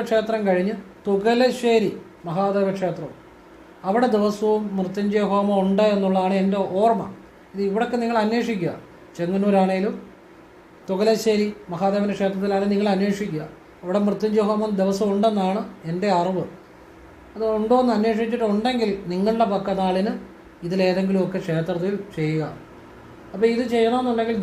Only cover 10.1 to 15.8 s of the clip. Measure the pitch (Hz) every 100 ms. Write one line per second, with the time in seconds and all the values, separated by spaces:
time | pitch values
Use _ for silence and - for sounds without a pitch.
10.1 | - - - - - - - - 190 214
11.1 | 220 220 214 208 - - 165 196 202 202
12.1 | 190 196 190 202 196 202 202 208 190 202
13.1 | 196 196 151 - - - - 175 202 202
14.1 | - 214 214 208 214 214 190 190 196 208
15.1 | 202 220 208 185 202 - -